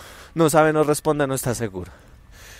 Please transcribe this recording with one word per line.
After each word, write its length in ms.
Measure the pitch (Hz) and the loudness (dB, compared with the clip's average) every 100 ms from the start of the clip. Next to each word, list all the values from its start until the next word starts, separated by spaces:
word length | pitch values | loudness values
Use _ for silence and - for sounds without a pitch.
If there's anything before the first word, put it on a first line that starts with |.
| - - - 160 | -20 -20 -10 0
no 140 | 160 | 2
sabe, 240 | 160 156 | 4 4
no 100 | 156 | 2
responde, 440 | 147 151 156 147 139 | 0 0 -2 -2 -2
no 60 | |
está 200 | 135 131 117 | -4 -4 -6
seguro. 360 | 113 92 90 - - - - - - - | -6 -10 -14 -18 -20 -20 -20 -20 -20 -20